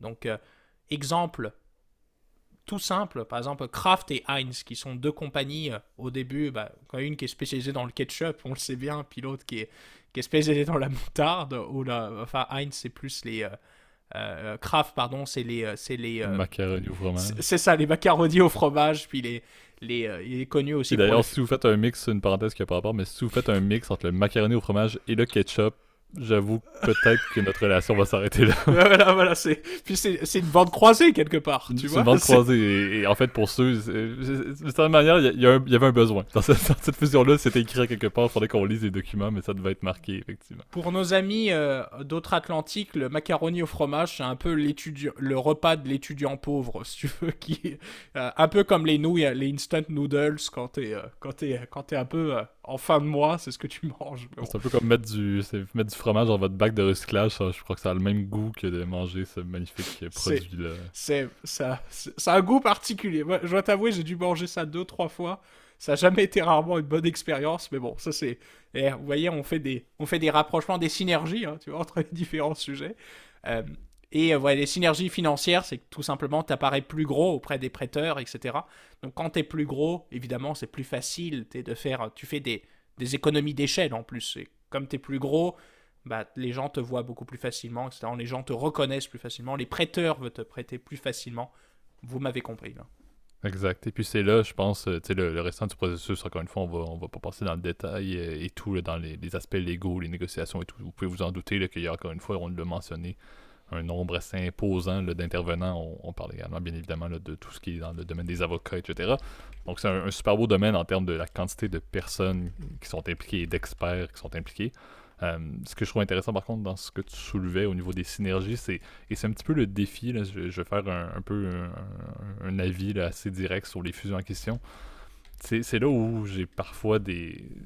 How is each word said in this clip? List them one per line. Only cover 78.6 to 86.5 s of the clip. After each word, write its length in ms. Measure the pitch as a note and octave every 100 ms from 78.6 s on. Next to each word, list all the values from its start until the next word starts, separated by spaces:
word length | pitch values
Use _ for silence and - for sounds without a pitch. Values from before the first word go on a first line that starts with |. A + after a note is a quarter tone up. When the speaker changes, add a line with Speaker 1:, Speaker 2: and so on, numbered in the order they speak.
| - - - _
Speaker 1:
Donc 120 | C3+
quand 160 | - D#3+
t'es 120 | D#3+
plus 240 | D3+ D#3+ C#3+
gros, 400 | C3+ D#3 F3 -
évidemment, 420 | B2 A#2+ B2 C#3
c'est 160 | D#3 -
plus 140 | -
facile, 600 | C3 C3 - - E3+ C#3 G#2+
t'es 140 | B2+
de 120 | B2
faire, 360 | A#2 D3 C3 A2
tu 120 | - -
fais 140 | D3
des, 220 | C#3 A2 - _ _ -
des 160 | B2+
économies 400 | C#3 D#3 D3+ D3
d'échelle 400 | C#3 C#3+ - E3
en 80 | A#2
plus. 340 | A#2+ B2 - -
Et 120 | C3+ _ _
comme 160 | C#3 C3+
t'es 120 | C#3
plus 200 | - C#3
gros, 380 | C3+ D#3 F3 - - _ _ _ B2+
bah, 200 | A2 G#2+ -
les 160 | B2+